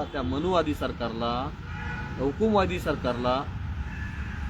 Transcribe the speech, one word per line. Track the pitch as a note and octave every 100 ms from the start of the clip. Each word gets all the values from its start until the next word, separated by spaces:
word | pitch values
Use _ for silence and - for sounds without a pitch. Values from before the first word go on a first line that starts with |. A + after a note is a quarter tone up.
| C#3+
त्या | C#3+
मनुवादी | B2+ C3+ E3+ F3+ D#3
सरकारला, | C#3+ C3+ D#3 A#2 A2+ A#2 A#2+ C#3+ - - - - - - -
हुकुमवादी | C3+ C#3+ A3 G#3 F#3+ F3+
सरकारला | E3+ C3+ C3 A#2+ B2 B2+ - - - - - - - - - -